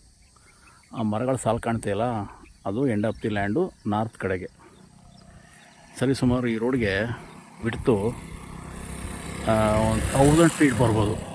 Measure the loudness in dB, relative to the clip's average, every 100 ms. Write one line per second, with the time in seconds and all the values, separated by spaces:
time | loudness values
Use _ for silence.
0 | -20 _ _ _ -20 _ -20 -20 _ -4
1 | -2 0 0 0 0 0 -2 -2 -2 -2
2 | -2 -2 -6 -12 -20 -12 -6 -2 0 0
3 | 0 -2 -4 -2 0 0 -2 -4 -2 -2
4 | -2 -4 -4 -4 -6 -16 -20 -20 -20 -20
5 | -20 -20 -20 -20 -20 -20 -20 -20 -20 -4
6 | 0 2 2 2 0 0 0 0 0 0
7 | -2 -6 -12 -20 -20 -8 -6 -2 2 2
8 | 0 -4 -10 -14 -14 -14 -14 -14 -12 -12
9 | -10 -10 -10 -6 0 2 4 4 2 0
10 | 0 4 6 8 6 6 4 6 4 4
11 | 0 -2 -8